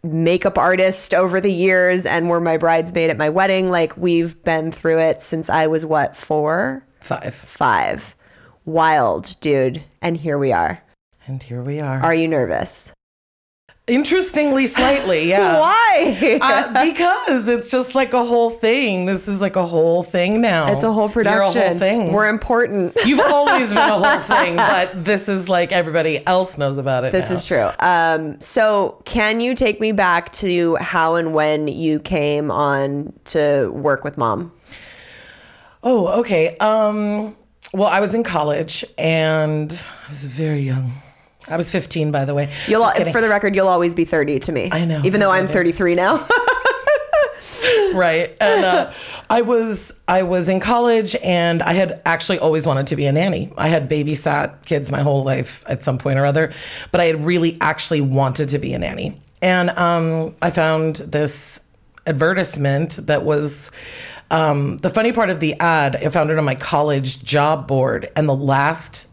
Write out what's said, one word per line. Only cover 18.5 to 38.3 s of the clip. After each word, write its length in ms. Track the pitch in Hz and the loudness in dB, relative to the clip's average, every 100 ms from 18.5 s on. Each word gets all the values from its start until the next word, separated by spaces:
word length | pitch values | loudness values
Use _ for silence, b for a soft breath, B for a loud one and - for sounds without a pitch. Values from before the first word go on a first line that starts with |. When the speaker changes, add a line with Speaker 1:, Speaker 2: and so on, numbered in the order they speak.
Speaker 2:
thing. 540 | 233 220 254 247 185 180 | 0 0 2 0 0 -2
This 220 | 190 196 | -2 -4
is, 140 | 196 | -2
like, 140 | 196 190 | -2 0
a 100 | 175 | 0
whole 380 | 170 165 170 | 2 4 2
thing 360 | 175 190 180 214 | 0 -2 0 2
now. 320 | 233 170 147 | 2 2 2
Speaker 1:
It's 120 | - | 0
a 100 | 226 | 0
whole 160 | 220 214 | 2 0
Speaker 2:
You're 100 | 226 202 208 | 2 2 2
a 40 | 196 | 2
whole 60 | |
Speaker 1:
production. 260 | 233 190 175 | 2 0 2
Speaker 2:
thing. 340 | 190 233 180 | 0 0 0
Speaker 1:
We're 160 | 202 214 | 2 2
important. 640 | 214 - 240 240 202 180 - | 0 0 0 2 0 -2 0
<laughs> 60 | 240 | 2
Speaker 2:
You've 140 | 285 | 4
always 500 | 571 285 294 349 240 | 4 4 4 2 2
been 80 | 208 | 2
a 200 | 285 208 | 2 2
whole 220 | 196 285 - 254 | 2 0 2 0
thing, 180 | 311 170 | 2 2
Speaker 1:
<laughs> 20 | |
Speaker 2:
but 460 | 214 185 185 185 | 2 2 0 -4
this 240 | 170 202 202 | -2 -2 0
is, 220 | 196 185 | -4 0
like, 220 | 180 175 | 0 2
everybody 540 | 185 160 160 160 151 - | 0 0 0 0 -2 0
else 320 | 185 185 - | 0 0 -2
knows 180 | 143 139 | -2 -2
about 260 | 135 131 123 | -2 -2 0
it 60 | |
Speaker 1:
This 180 | 185 143 | 0 0
Speaker 2:
now. 60 | 180 | -4
Speaker 1:
is 100 | - | -2
true. 240 | 151 104 - | 0 0 0
Um, 600 | 180 175 165 160 156 143 | 2 2 2 0 -4 -8
so 640 | - - 220 208 185 - - | -4 0 2 2 0 -6 -6
can 340 | 233 214 226 | -2 0 0
you 140 | 240 247 | -2 0
take 260 | 247 208 | 0 0
me 100 | 220 | -2
back 380 | 208 185 170 170 | 2 2 2 -2
to 420 | - 196 175 170 165 | -6 -2 0 2 0
how 400 | 170 180 160 170 | -2 0 2 2
and 180 | 165 | 0
when 340 | 156 151 151 151 | 0 0 0 -2
you 320 | - 160 151 | -2 -2 -2
came 520 | 151 180 147 147 151 | -2 -2 0 0 -2
on 600 | - 143 139 139 143 147 - - | 0 0 0 -2 -4 -8 -12 -6
to 460 | 160 147 143 110 | 0 2 2 0
work 300 | 67 147 135 | -2 -2 -2
with 120 | 139 147 | -4 -4
Mom? 380 | 117 98 120 _ B B B B B B B B B B B B | -2 -2 -6 _ B B B B B B B B B B B B
Speaker 2:
Oh, 360 | 233 247 180 208 | 0 2 2 0
okay. 360 | 240 185 165 165 | 0 2 0 0
Um, 760 | 214 220 214 214 208 208 214 214 _ _ - | 0 2 0 0 -2 -4 -6 -12 _ _ -10
well, 140 | 190 202 | 0 2
I 100 | 185 | 2
was 140 | 202 | 0
in 80 | 226 | -2
college, 600 | 226 | -2